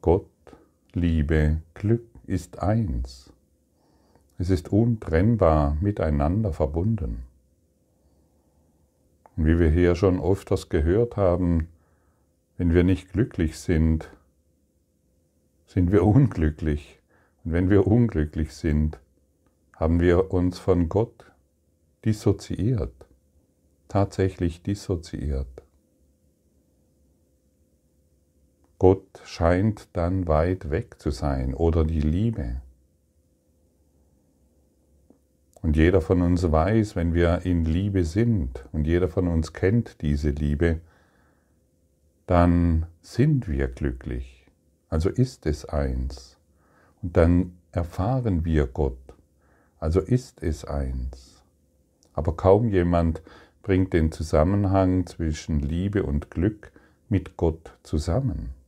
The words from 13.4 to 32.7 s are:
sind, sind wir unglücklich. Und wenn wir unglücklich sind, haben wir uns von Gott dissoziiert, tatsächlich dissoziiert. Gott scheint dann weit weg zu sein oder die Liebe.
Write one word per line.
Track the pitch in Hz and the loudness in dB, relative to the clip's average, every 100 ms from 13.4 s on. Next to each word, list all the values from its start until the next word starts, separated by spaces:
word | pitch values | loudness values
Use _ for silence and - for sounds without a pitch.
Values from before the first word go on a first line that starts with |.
| 80 - | -4 -4
sind, | - 82 80 78 - - _ _ _ _ _ _ _ _ _ _ _ _ _ _ _ | -2 2 2 0 -4 -20 _ _ _ _ _ _ _ _ _ _ _ _ _ _ _
sind | - 87 | 0 2
wir | 101 | 4
unglücklich. | 90 120 131 - 78 76 78 73 - - _ _ _ _ | 4 4 4 2 -2 -2 -4 -4 -8 -20 _ _ _ _
Und | - | -4
wenn | 82 92 | -2 4
wir | 98 98 | 4 4
unglücklich | 113 120 80 76 - 76 | 2 2 0 -2 -2 -6
sind, | - 85 76 76 - _ _ _ _ _ _ _ | -4 -2 0 0 -4 _ _ _ _ _ _ _
haben | - 82 85 | -4 0 2
wir | 85 85 - | 4 2 2
uns | 92 90 - | 0 -2 -4
von | - 90 82 | 0 0 2
Gott | 98 117 _ - _ _ _ _ _ _ _ | -2 -4 _ -20 _ _ _ _ _ _ _
dissoziiert, | 113 107 - - - - - 120 - - - _ _ _ _ _ _ _ _ | -4 0 0 -2 -4 -6 -2 -2 -6 -10 -20 _ _ _ _ _ _ _ _
tatsächlich | 101 98 - 95 92 87 82 | -2 -2 0 -2 -2 -6 -4
dissoziiert. | - 101 - 90 80 - 71 67 67 - _ _ _ _ _ _ _ _ _ _ _ _ _ _ _ _ _ _ _ _ _ _ _ _ _ _ _ _ _ _ _ _ | -8 -8 -4 -6 -6 -10 -6 -6 -8 -14 _ _ _ _ _ _ _ _ _ _ _ _ _ _ _ _ _ _ _ _ _ _ _ _ _ _ _ _ _ _ _ _
Gott | 92 95 - - | 6 6 0 -20
scheint | - - 85 87 107 107 - | -20 -2 2 2 0 -2 -10
dann | 90 87 95 85 | -6 -4 -2 0
weit | 76 82 92 76 | 2 2 -2 -4
weg | 80 - - | -6 -6 -10
zu | 78 | -8
sein | - 73 67 64 | -4 -4 -4 -4
oder | 65 82 80 | 0 0 2
die | 80 80 | 0 0
Liebe. | 76 85 117 110 58 60 - | 0 0 -2 -4 -8 -10 -12